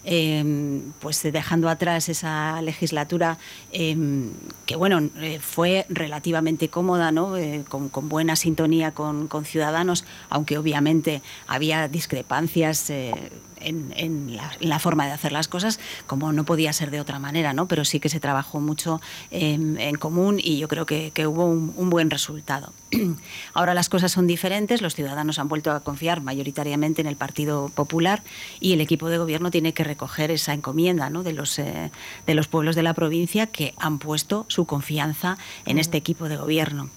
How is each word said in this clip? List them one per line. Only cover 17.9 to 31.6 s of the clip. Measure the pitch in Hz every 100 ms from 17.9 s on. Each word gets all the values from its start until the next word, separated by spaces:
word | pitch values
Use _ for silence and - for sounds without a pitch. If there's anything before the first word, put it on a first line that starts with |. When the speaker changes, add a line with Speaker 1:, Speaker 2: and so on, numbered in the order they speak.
| 147
Speaker 1:
que | 160
se | 156
trabajó | 156 135 143 151
mucho | 147 156 170 160 - - -
en, | - 156 147 156 156
en | 139
común | 147 156 170 196 202
y | - 147
yo | 151
creo | 156
que, | 160 151 156
que | - 156
hubo | 160 175
un, | 165 160 160
un | 180
buen | 170 160
resultado. | 143 - 151 147 139 - - -
<clears throat> | 226 196 151 - - -
Ahora | - 175
las | 180 175
cosas | 185 180
son | 185 175
diferentes, | 170 185 202 208 240
los | 185
ciudadanos | 151 139 143 151 151
han | 143
vuelto | 151 151
a | 147
confiar | 147 143 160 170
mayoritariamente | 131 135 139 139 147 143 151 160
en | 151
el | 143
Partido | 139 - 151 147 139
Popular | - 147 165 170 208 - - - -
y | 185
el | 175
equipo | 156 160 165
de | 170
gobierno | 170 156 175
tiene | 175 160
que | -
recoger | 151 147 131 - 156
esa | 160 -
encomienda, | 147 143 151 175 175 139
¿no? | 160
de | 185
los, | 151 143
eh, | -